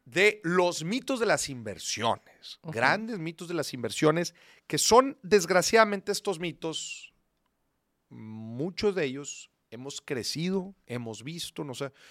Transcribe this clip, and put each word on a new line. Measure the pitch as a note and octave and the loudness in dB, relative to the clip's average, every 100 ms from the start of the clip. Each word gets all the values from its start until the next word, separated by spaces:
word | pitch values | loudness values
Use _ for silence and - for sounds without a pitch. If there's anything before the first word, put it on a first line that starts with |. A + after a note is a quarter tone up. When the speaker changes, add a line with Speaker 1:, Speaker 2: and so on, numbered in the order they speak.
Speaker 1:
de | - D3 G#3 G#3 | -4 4 4 4
los | E3 F3+ F3 D3 | 2 4 4 0
mitos | D#3+ B3 - B3+ | -4 -2 -2 0
de | A3 | 2
las | D3+ - | 2 0
inversiones. | B2+ G#2+ D#2+ - - A2+ F#2+ _ _ - - | -8 -10 -8 -8 -2 0 0 _ _ -20 -16
Speaker 2:
Ujú. | - | -8
Speaker 1:
Grandes | A2 C3 G3+ A3+ G#3 | 2 2 2 -2 -6
mitos | D#3+ E3 E3+ | -8 -8 -6
de | |
las | E3+ C#3 | -4 -4
inversiones, | B2+ A2 - D3+ E3 E3+ - _ _ - | -6 -6 2 4 4 0 -8 _ _ -6
que | D3+ | -2
son, | - A3+ C4+ - | 6 6 6 0
desgraciadamente, | F3 G#3 E3+ F#3 E3 A3+ G#3+ G3 G3+ | 4 4 6 4 6 6 6 2 -4
estos | G3 G#3 E3 | -4 -4 -4
mitos | F3 C3+ D#3+ D3+ - - - _ _ _ _ _ _ _ _ _ _ | -6 -6 -6 -6 -10 -14 -18 _ _ _ _ _ _ _ _ _ _
muchos | A#2+ A2 A2 A2 A#2+ F3 F3 G#3 | -18 -14 -12 -10 -6 -6 0 0
de | F#3 | 2
ellos | C#3 C3+ C#3+ - - _ _ | -2 -4 -10 -14 -18 _ _
hemos | A#2 C3+ - | -14 -12 -12
crecido, | - C3 - - F3 F#3+ F#3 - - | -6 -4 -4 -4 -2 -2 -6 -14 -10
hemos | A#2+ A#2 G#2+ | -8 -8 -10
visto, | B2+ E3+ - - | -12 -10 -10 -8
nos | D3 B2 | -8 -8
ha, | C3+ - - | -8 -10 -20